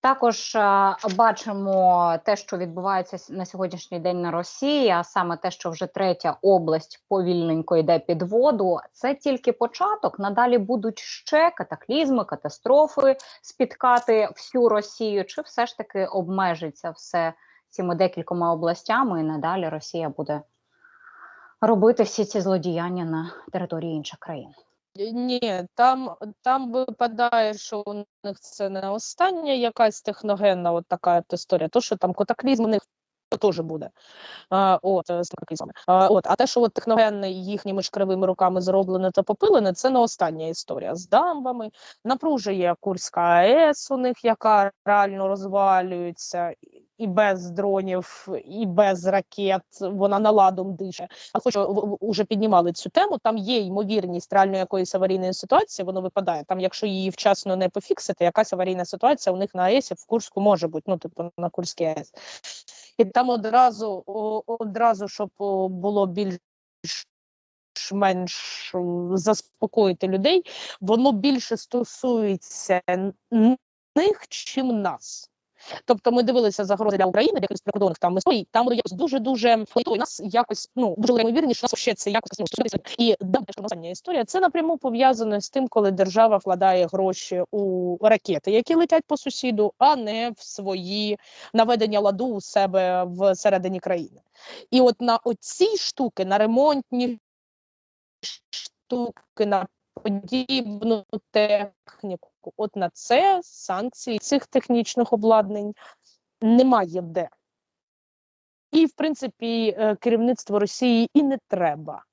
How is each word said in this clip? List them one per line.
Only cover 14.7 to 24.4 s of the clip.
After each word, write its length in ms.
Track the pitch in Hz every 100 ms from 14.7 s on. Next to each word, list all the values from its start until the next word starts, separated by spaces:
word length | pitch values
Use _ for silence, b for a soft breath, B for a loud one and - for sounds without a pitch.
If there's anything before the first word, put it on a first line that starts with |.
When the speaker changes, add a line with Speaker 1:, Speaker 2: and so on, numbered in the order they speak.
| 214 208 - 220 202
Speaker 1:
чи 160 | 190 -
все 240 | 302 -
ж 120 | 240 -
таки 280 | 208 196
обмежиться 840 | 190 196 170 190 185 160 160 - 170
все 420 | 160 - 175 165 160 b b _
цими 260 | - 180
декількома 580 | 165 185 175 160 180 170
областями, 680 | 165 170 175 - 226 262 170
і 40 |
надалі 460 | 156 156 165 190 160
Росія 400 | 156 - 170 156
буде 320 | 139 143 147 - _ _ B B B B B B B B _
робити 420 | 220 214 220 233
всі 220 | 208 -
ці 160 | 208 214
злодіяння 640 | 185 185 175 165 175 180
на 260 | 165 160 165 B -
території 420 | 180 175 165 165
інших 260 | 156 147 -
країн? 300 | - 151